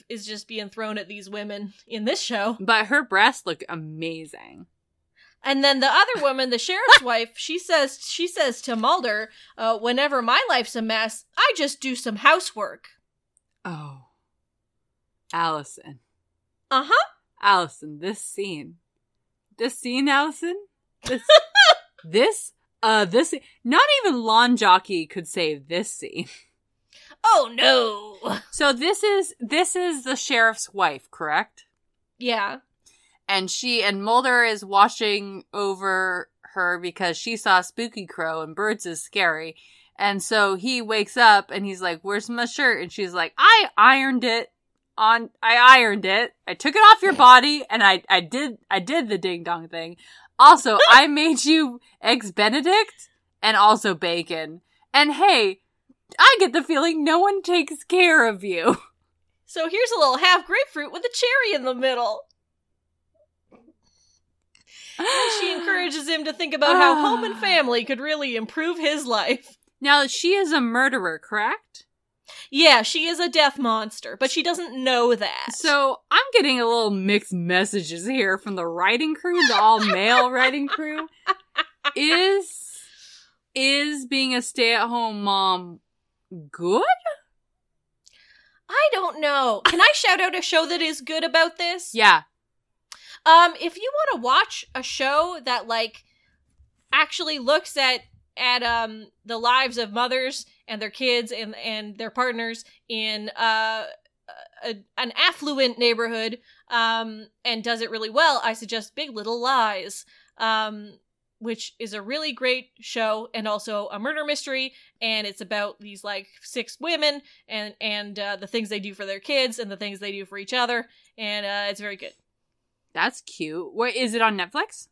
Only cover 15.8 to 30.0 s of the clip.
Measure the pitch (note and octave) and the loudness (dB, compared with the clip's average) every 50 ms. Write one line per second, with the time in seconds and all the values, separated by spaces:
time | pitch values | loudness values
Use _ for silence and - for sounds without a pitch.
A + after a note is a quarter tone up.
15.8 | - - C#3 B2 _ _ _ _ _ _ _ _ _ _ _ _ _ _ C4+ C4 | -20 -20 -20 -20 _ _ _ _ _ _ _ _ _ _ _ _ _ _ -2 -2
16.8 | C#4+ C#4+ G#4+ C#5+ F#5 - _ _ _ _ _ _ - G3+ G3+ F3+ E3+ D3+ - - | 0 2 2 2 2 0 _ _ _ _ _ _ 2 4 4 4 2 -2 -8 -16
17.8 | D3+ D3+ D3+ D3 E3 F#3+ G#3+ - - - - - G3+ G3 E3+ D3 B2 - E3+ _ | -18 -16 -14 -10 -8 -8 -8 -8 -12 -12 -10 -10 -8 -8 -8 -12 -14 -16 -20 _
18.8 | _ _ _ _ _ _ _ _ _ _ _ _ _ _ _ - A3+ C4 - - | _ _ _ _ _ _ _ _ _ _ _ _ _ _ _ -8 -8 -8 -8 -8
19.8 | - B3 A#3+ C4+ C#4 C#4+ C4+ C#4 D4 D#4 D4 - E4+ E4+ F4+ G4+ G4+ _ _ _ | -8 -6 -4 -2 0 0 2 0 0 -2 -6 -8 -8 -8 -8 -10 -12 _ _ _
20.8 | _ _ _ _ - - B3+ - - - D5+ D#5+ D#5+ - - G5+ G5+ - - - | _ _ _ _ -8 -8 -8 -6 4 6 6 6 6 4 4 4 6 6 6 4
21.8 | - _ _ _ - D#3+ D#3+ G#3+ C4+ A4 G#4+ - - - - _ _ _ _ _ | 0 _ _ _ -16 -2 2 2 2 2 0 -4 -10 -14 -18 _ _ _ _ _
22.8 | - A3 A3 G#3+ G#3 F3 F3+ B3 E4 - - C4+ - _ _ _ _ A#3 C#4+ F4+ | -2 0 2 2 0 2 2 0 0 0 -4 -8 -10 _ _ _ _ 2 4 4
23.8 | C5+ D5 D5 C5+ A#4 F#4+ C4+ A#3+ A3+ A3 A3 A3+ A#3+ B3 B3 G#3+ G#3+ G3 F3+ F#3 | 4 4 2 2 2 0 -2 -2 0 2 4 4 4 4 2 2 4 4 4 4
24.8 | - - G3 E3 D#3 - - F#3+ E3 - - G3 E3+ D#3 D3+ C#3+ C3+ D3 E3+ F3+ | 2 -2 -6 -6 -6 -8 -10 -12 -12 -8 -6 -4 -4 -4 -4 -6 -8 -8 -6 -6
25.8 | G#3+ - - - D3+ - - - E3+ - - - _ _ _ _ _ _ _ _ | -6 -8 -12 -14 -14 -12 -10 -12 -12 -12 -16 -20 _ _ _ _ _ _ _ _
26.8 | _ _ _ - - - - _ - G#4+ G#4 E4 C4 A3+ A#3 B3 C4 C4 C4 B3+ | _ _ _ -20 -20 -20 -14 _ 2 4 4 4 2 0 -2 2 4 4 4 4
27.8 | A#3 A3 G#3 G3+ G#3 G#3+ G3+ F#3+ A3 - - - - _ - - D4+ C#4+ C4+ A#3+ | 2 0 -4 -8 -12 -18 -18 -12 -8 -8 -8 -8 -10 _ -4 0 2 2 2 2
28.8 | C#4+ F4 G4 - - G#4+ G4+ G4 F4 - - _ A#3+ G#3 C#4+ D#4+ F4+ F4+ - F4+ | 0 -2 -2 0 0 2 2 2 0 -2 -8 _ -8 -2 0 0 0 0 -2 -4
29.8 | F4+ F4 D#4+ C4+ | -4 -4 -4 -6